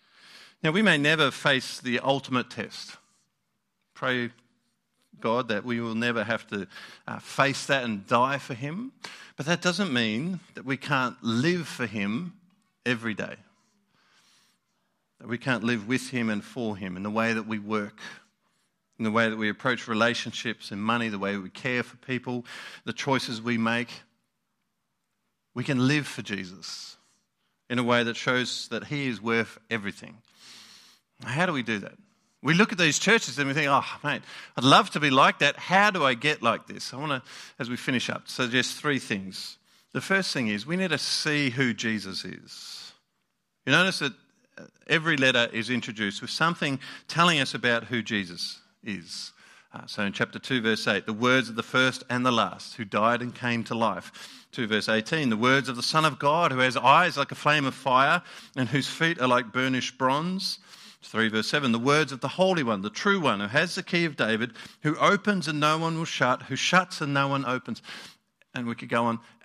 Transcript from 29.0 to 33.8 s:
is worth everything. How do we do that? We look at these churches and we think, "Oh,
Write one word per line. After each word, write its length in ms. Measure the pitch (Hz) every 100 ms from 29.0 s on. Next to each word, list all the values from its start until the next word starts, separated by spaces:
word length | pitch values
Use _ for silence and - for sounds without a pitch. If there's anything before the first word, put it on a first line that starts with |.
| 135
is 120 | 104
worth 380 | 110 113 113 - _
everything. 480 | 113 98 - 113 113 _ _ - - - - - _ _ _
How 200 | 120 135
do 80 | 185
we 100 | 143
do 180 | 113 107
that? 180 | 95 - _ _ _ _
We 140 | 131
look 180 | 170 220
at 60 | 180
these 200 | 165 139
churches 400 | - 226 - 131
and 80 | 139
we 60 |
think, 160 | 139 143
"Oh, 160 | 135